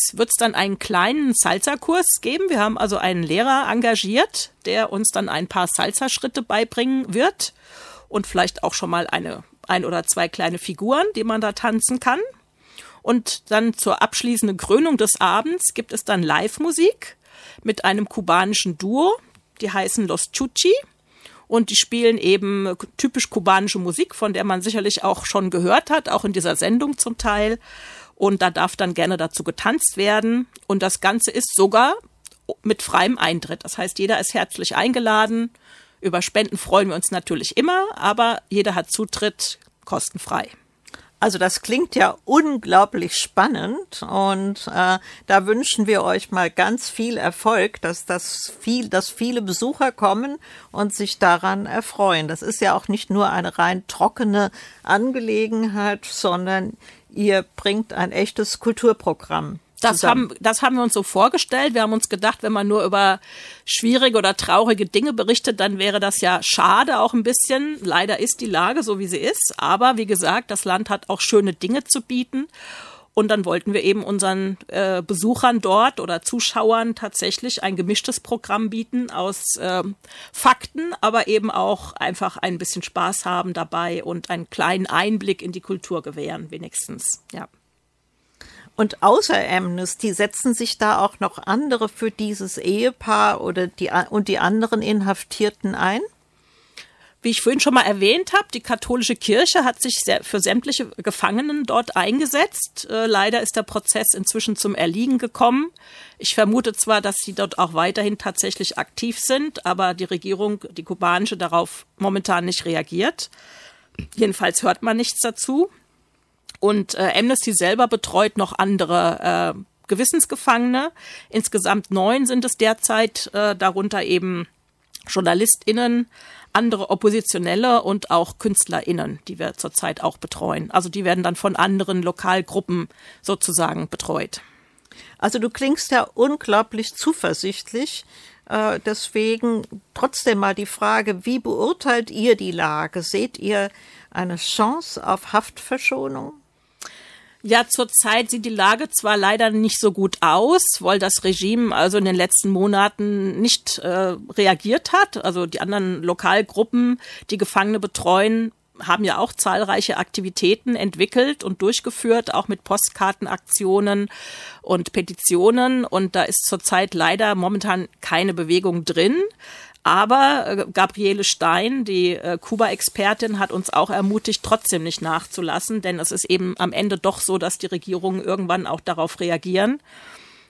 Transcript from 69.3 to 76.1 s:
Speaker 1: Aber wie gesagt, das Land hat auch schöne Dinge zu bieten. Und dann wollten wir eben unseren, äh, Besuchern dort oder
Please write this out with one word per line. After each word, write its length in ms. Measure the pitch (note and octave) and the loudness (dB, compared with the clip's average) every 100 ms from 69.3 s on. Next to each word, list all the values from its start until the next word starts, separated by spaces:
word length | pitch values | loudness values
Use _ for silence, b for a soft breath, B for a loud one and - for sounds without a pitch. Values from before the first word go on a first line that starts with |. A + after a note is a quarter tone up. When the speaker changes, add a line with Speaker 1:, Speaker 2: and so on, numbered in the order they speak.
| - - - | 0 -2 0
Speaker 1:
Aber 400 | D3 G3 B3 A3+ | 0 4 4 2
wie 100 | G#3 | 0
gesagt, 440 | F#3 E3 G3+ - | 0 0 -2 -2
das 160 | G3+ G3 | -4 -2
Land 240 | F#3 A3 | -2 -2
hat 180 | G3+ - | -4 -4
auch 140 | F#3+ | -4
schöne 320 | - G#3+ G3 | 2 4 4
Dinge 300 | E3 F#3 C4+ | 0 -2 -2
zu 180 | - C#4 | 0 -2
bieten. 460 | - B3 B3 C4 D#4 B B B B B B - | -2 -4 -2 -6 -8 B B B B B B 0
Und 100 | G#3 | 2
dann 180 | G#3+ F3 | 0 0
wollten 260 | E3+ G#3 | -2 -2
wir 100 | G3+ | 0
eben 220 | F#3 G3+ | 2 0
unseren, 540 | - G3+ G3 F#3+ F#3+ F#3+ - | 0 0 0 0 -4 -6 -6
äh, 340 | - F#3+ F3+ | -2 -2 -2
Besuchern 640 | E3 F3+ G#3+ B3 B3+ A#3 | -4 -2 0 4 4 4
dort 380 | F#3+ G3 B3 - | 2 4 4 0
oder 200 | - | -6